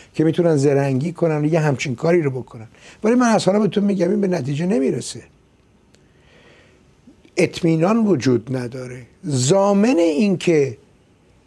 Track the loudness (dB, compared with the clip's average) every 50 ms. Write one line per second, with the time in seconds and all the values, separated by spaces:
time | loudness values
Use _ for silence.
0 | -20 -8 -4 0 0 0 2 2 2 2 2 2 2 2 2 2 0 0 -2 -2
1 | -2 -4 -4 -2 -2 -2 0 0 -2 0 0 0 0 0 -2 -2 -4 -6 -6 -4
2 | 0 0 2 2 0 -2 -4 -6 -10 -12 -16 -20 -20 -20 _ -20 -20 -20 -10 -4
3 | -2 0 2 2 2 2 2 2 2 2 2 2 2 0 0 0 0 0 0 0
4 | 0 0 0 0 0 -2 -2 -2 -4 -4 -4 -4 -2 -2 -2 0 0 -2 -2 -4
5 | -6 -10 -12 -14 -18 -20 _ _ _ _ _ _ _ _ _ _ _ _ _ _
6 | _ _ _ _ _ _ _ -20 -20 -20 -20 _ _ _ _ _ _ _ _ _
7 | _ -20 -20 _ _ -8 -2 0 0 0 0 0 0 0 2 2 2 2 2 2
8 | 2 2 2 2 2 2 0 0 0 -4 -8 -8 -8 -8 -10 -12 -14 -14 -16 -18
9 | -20 -20 _ _ -8 -4 -2 -2 2 2 2 4 4 4 2 2 2 2 2 2
10 | 2 2 2 2 2 0 0 0 0 0 2 2 2 0 -4 -10 _ _ _ _
11 | _ _ _ _ _ _ _ _ _